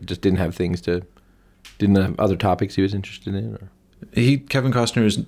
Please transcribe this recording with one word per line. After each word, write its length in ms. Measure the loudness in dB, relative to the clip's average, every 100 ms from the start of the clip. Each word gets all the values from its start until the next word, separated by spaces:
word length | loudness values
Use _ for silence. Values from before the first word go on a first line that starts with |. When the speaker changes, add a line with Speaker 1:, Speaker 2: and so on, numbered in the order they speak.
Speaker 1:
just 180 | -8 -2
didn't 180 | 0 2
have 160 | 0 -2
things 260 | -2 -2
to, 200 | -2 -4 -6 _ _ _ _ _ -20 -2
didn't 160 | 2 4
have 240 | 2 0
other 160 | 0 2
topics 400 | 0 0 -2 0
he 60 |
was 120 | 0
interested 400 | 0 -6 -10 -8
in, 200 | -6 -6 -10
or? 160 | -16 _ _ _ -6
Speaker 2:
He, 240 | 2 4 2
Kevin 340 | 0 -2 0
Costner 320 | 2 2 2 2
is, 140 | 2